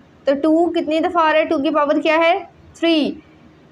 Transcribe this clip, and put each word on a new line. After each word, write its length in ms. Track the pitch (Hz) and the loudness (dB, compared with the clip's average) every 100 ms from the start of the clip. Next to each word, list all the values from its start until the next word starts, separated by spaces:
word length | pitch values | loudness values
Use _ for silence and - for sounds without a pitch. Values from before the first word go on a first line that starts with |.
| - _ - | -18 _ -4
तो 80 | 277 | 0
टू 300 | 311 320 339 | 2 2 2
कितनी 320 | 330 285 320 | -2 -2 -2
दफ़ा 220 | 349 339 | -2 0
आ 80 | 311 | 2
रहा 100 | 311 | 0
है? 60 | 320 | 0
टू 120 | 311 | -2
की 120 | 294 | 0
power 300 | 302 285 302 | 0 0 0
क्या 160 | 320 311 | 0 2
है? 200 | 330 359 - - - - | 2 0 -4 -18 -20 -4
थ्री। 460 | 330 320 240 - - - - _ - | 0 0 -2 -6 -18 -20 -20 _ -6